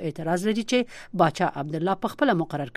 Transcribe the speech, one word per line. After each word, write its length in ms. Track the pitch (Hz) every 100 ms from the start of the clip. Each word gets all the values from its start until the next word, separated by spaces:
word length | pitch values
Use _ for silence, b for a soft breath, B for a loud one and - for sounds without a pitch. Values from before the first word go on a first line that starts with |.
| 160
اعتراض 400 | 147 160 180 208
لري 160 | 220
چې 560 | 214 247 240 - - 180
باچا 300 | 165 - 180 -
عبدالله 340 | 147 156 175 190 208
په 80 | -
خپله 200 | 285 180
مقرر 340 | 160 147 135